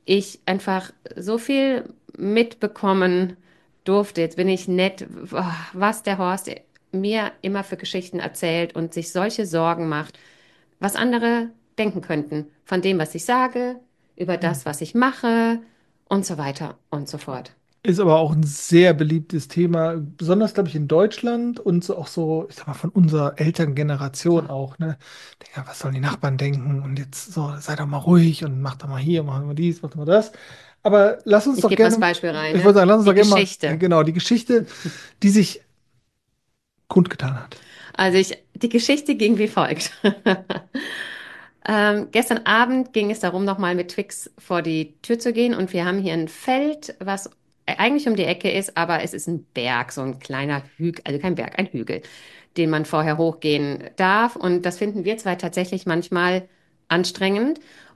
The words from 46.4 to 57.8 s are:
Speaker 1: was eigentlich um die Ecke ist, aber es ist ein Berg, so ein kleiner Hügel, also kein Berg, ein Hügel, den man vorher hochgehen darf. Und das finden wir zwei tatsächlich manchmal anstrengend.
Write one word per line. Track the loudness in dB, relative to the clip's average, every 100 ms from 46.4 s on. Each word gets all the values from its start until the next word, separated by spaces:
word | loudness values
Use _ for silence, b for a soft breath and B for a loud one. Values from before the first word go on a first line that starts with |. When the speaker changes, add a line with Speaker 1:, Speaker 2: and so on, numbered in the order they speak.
| -2 0 0 -4 -10 -12
Speaker 1:
was | -6 -6 -8 _ _ _ -6
eigentlich | 0 2 2 0
um | 0
die |
Ecke | 0 -2 -2
ist, | -2 -2 -2
aber | -2 -2
es | -4
ist | -8 -6
ein | -8 -8
Berg, | -6 -2 -2 -4
so | -6
ein | -8 -8
kleiner | -10 -6 -4 -6 -8 -6
Hügel, | -6 -6 -6
also | -4
kein | -4 -4
Berg, | -4 -6
ein | -4
Hügel, | -6 -6 -8 -10 B B B B -2
den | 0
man | 0 0
vorher | -2 0 0
hochgehen | 0 0 0 0 0 -6 -8 -2
darf. | 2 2 0 -2
Und | -2 -2 -2
das | -4
finden | -4 -4 -4
wir | -4
zwei | -4 -4
tatsächlich | -4 -4 -4 -4 -4
manchmal | -4 -2 -2 0 -2 -6 b b b -2
anstrengend. | 0 0 -2 -2 0 -2 -4 b b